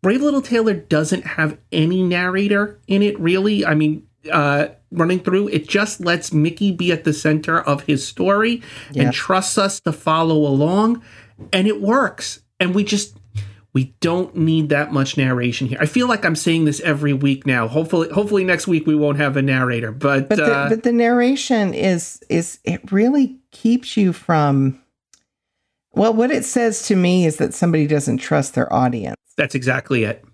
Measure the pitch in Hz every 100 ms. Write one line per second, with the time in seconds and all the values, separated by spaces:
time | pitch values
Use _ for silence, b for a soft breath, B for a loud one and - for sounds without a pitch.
0 | 185 247 294 277 269 233 220 180 - 156
1 | 156 190 - - 156 151 _ - 156 185
2 | 185 175 180 190 202 202 208 208 - 196
3 | 202 202 165 185 196 208 170 151 151 156
4 | - _ - - 143 143 - - _ 175
5 | 170 180 180 185 202 - - 196 214 -
6 | 175 170 - 156 156 170 202 175 175 165
7 | - 151 156 156 156 165 160 143 - 143
8 | - - 175 202 220 233 B B B 143
9 | 123 123 - 185 190 - 196 196 - 156
10 | - 160 165 156 147 139 151 190 220 233
11 | B B B B - 190 196 208 202 254
12 | 233 - - - _ _ 180 185 208 202
13 | - - - B B B B 131 131 _
14 | 165 175 185 - 160 160 151 147 147 135
15 | 135 - 131 127 123 120 131 113 147 -
16 | 247 220 175 160 - 165 156 147 151 147
17 | 147 135 139 135 135 127 113 139 165 180
18 | 165 190 208 202 185 175 - 165 156 151
19 | 147 143 147 139 135 131 127 120 113 117
20 | 143 139 135 208 - 139 143 226 240 233
21 | 233 247 240 269 - 240 202 - 190 175
22 | 170 - _ 170 170 - - 175 - 190
23 | 233 285 262 - _ - 226 240 247 -
24 | 196 165 - 165 147 139 135 131 _ _
25 | _ _ _ _ _ _ _ _ _ -
26 | 214 220 240 311 - - 233 208 - 190
27 | 180 185 170 156 156 - 175 160 147 147
28 | 139 123 - 151 135 - - - 127 123
29 | 85 53 _ - 143 131 127 127 - 131
30 | 107 117 _